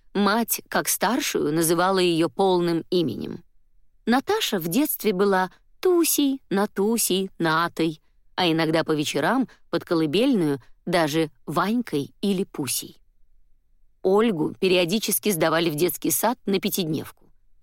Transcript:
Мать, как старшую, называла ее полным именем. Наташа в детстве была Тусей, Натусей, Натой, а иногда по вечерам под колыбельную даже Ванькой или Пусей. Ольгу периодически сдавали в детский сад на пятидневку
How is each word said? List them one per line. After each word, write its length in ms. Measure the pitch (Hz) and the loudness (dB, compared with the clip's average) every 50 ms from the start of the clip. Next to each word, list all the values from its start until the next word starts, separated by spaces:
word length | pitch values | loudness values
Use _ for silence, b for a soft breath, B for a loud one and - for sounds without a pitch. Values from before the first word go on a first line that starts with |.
| _ - - | _ -6 -2
Мать, 480 | 190 208 294 208 233 233 - - - - - | 0 2 2 2 2 0 -2 -4 -6 -8 -4
как 200 | - 190 147 - | -4 -4 -2 -2
старшую, 640 | - - - 190 233 294 285 - - 165 175 147 156 | -2 0 0 0 0 0 -2 -2 -2 -2 0 0 0
называла 460 | 165 165 156 175 170 180 190 196 190 | 0 2 2 2 2 2 2 2 2
ее 320 | 180 175 165 160 170 165 | 2 2 2 2 0 0
полным 540 | - - 196 190 185 175 175 170 170 160 - - | 0 0 2 2 4 2 2 0 0 -2 -4 -2
именем. 560 | 185 180 160 131 104 - 73 - - - - _ _ - _ _ _ - - - _ _ _ | -2 0 0 0 -4 -6 -8 -10 -10 -12 -16 _ _ -20 _ _ _ -20 -20 -20 _ _ _
Наташа 520 | 214 233 269 - - 403 440 - - - 185 | 0 0 0 2 0 -2 -2 0 -2 -4 -4
в 100 | 156 170 | -4 -2
детстве 440 | 165 247 302 294 - - - 220 190 | 0 0 0 0 -2 -2 -2 -2 0
была 380 | 180 202 196 196 185 185 180 b b b _ - _ | 2 2 2 2 2 0 -2 b b b _ -20 _
Тусей, 600 | - 370 359 339 330 - - - 285 269 269 269 - _ | 0 2 2 4 2 2 2 0 0 0 0 -4 -4 _
Натусей, 800 | - 196 208 - - - 190 214 233 214 - - 180 190 190 190 - - | -2 0 0 0 0 -2 0 0 0 0 0 0 0 -2 -2 -4 -4 -2
Натой, 640 | 165 160 160 160 170 165 - - 165 170 160 - _ _ _ _ _ - - | -2 0 2 0 0 -2 -2 -2 -2 -2 -2 -6 _ _ _ _ _ -12 -6
а 160 | - 185 165 | -2 0 0
иногда 320 | 156 160 165 156 160 165 151 | 2 2 2 2 2 0 0
по 100 | - 156 | 0 0
вечерам 540 | 151 147 - - 147 143 175 226 269 240 B B B B - | -2 -2 -2 -2 -2 0 0 0 0 -2 B B B B -6
под 160 | - 165 - | -6 -6 -2
колыбельную 800 | - 175 165 160 151 139 190 247 285 262 196 165 147 139 139 b b b - _ | 0 0 0 0 2 2 2 2 2 2 2 2 0 0 -2 b b b -12 _
даже 440 | 180 175 175 160 147 147 165 160 156 - _ _ | -2 0 2 2 2 2 0 0 -2 -4 _ _
Ванькой 680 | - 151 170 175 196 226 247 233 - - - - - - _ - | -6 -2 -2 0 0 0 -2 -2 -2 -4 -4 -4 -6 -8 _ -2
или 220 | 196 202 180 196 | -2 -2 -2 -2
Пусей. 540 | - - - 143 123 - - - - - - _ _ _ _ - _ - - - _ - _ _ _ _ _ _ _ _ _ - | -4 -6 -8 -6 -6 -6 -6 -8 -10 -16 -20 _ _ _ _ -20 _ -20 -20 -20 _ -20 _ _ _ _ _ _ _ _ _ 0
Ольгу 520 | 190 190 208 226 240 196 151 156 - - | 2 2 4 4 2 2 0 -2 -4 -4
периодически 760 | - 196 190 180 180 180 160 190 226 - - 196 - - 208 | -2 0 2 2 2 2 2 0 -2 -2 -2 -4 -2 -2 -2
сдавали 380 | 196 160 170 160 160 165 170 170 | 0 0 0 0 2 2 0 0
в 60 | 147 | 0
детский 360 | 147 175 175 - - - 156 | 0 0 0 0 -2 -4 -4
сад 280 | 165 - - 220 254 - _ | -2 0 0 -2 -2 -2 _
на 140 | 202 190 185 | -2 -2 -2
пятидневку 640 | - 202 - - 180 156 156 135 - - - - - - - - _ _ - - | -2 -2 -2 -2 -4 -4 -4 -6 -6 -10 -14 -20 -20 -20 -20 -20 _ _ -20 -20